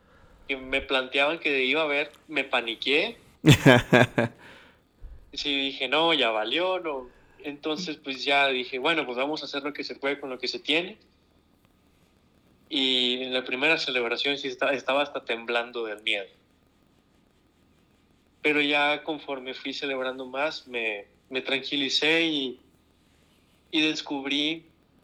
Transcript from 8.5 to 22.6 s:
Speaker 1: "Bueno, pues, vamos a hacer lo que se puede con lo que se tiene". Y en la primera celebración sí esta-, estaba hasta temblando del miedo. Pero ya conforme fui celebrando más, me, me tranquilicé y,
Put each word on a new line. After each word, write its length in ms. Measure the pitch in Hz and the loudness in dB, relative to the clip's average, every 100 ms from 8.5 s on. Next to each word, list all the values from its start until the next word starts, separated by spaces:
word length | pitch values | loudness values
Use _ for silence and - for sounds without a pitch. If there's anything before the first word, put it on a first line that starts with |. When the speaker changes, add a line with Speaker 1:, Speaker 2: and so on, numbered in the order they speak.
| 131 123 131 | 0 -4 -2
Speaker 1:
"Bueno, 280 | 135 165 127 | 0 0 -2
pues, 100 | 123 | -2
vamos 260 | 139 151 | -2 -4
a 40 | 143 | -6
hacer 160 | 143 | -6
lo 100 | 139 | -6
que 100 | 143 | -8
se 100 | 139 | -10
puede 260 | 127 139 139 | -6 -4 -4
con 80 | 139 | -6
lo 100 | 123 | -8
que 100 | 123 | -6
se 100 | 120 | -6
tiene". 400 | - 151 185 220 _ _ _ _ _ _ _ _ _ _ _ _ _ _ _ _ - | 0 0 -2 -8 _ _ _ _ _ _ _ _ _ _ _ _ _ _ _ _ -6
Y 540 | 151 135 127 123 127 | 0 2 2 2 0
en 120 | 131 | -2
la 100 | 127 | -4
primera 320 | 131 127 147 160 | -4 0 2 2
celebración 600 | 143 127 117 120 143 139 | 0 -2 -2 -2 -2 -4
sí 100 | 139 | -6
esta-, 240 | 123 135 | -2 -2
estaba 300 | 135 - 135 | 0 0 0
hasta 220 | 147 143 | 0 -4
temblando 600 | - 117 113 120 120 120 | -6 -6 -2 -2 -2 -4
del 180 | 113 104 | -6 -4
miedo. 240 | 110 107 95 _ _ _ _ _ _ _ _ _ _ _ _ _ _ _ _ _ _ _ _ _ | -2 -2 -4 _ _ _ _ _ _ _ _ _ _ _ _ _ _ _ _ _ _ _ _ _
Pero 180 | 151 147 | 0 2
ya 420 | 143 147 147 147 | 2 2 2 0
conforme 500 | - 151 - 139 127 | -2 -6 -6 -8 -8
fui 180 | 127 139 | -10 -8
celebrando 540 | 131 147 135 131 131 131 | -6 -4 -4 -4 -6 -8
más, 400 | 131 151 151 - | -4 -4 -4 -8
me, 400 | 120 113 104 - _ - | -6 -4 -6 -10 _ -10
me 100 | 131 | -6
tranquilicé 840 | - 135 131 143 135 - 151 165 | -4 -4 -4 -4 -2 0 2 2
y, 360 | 165 151 135 123 | 2 0 -4 -8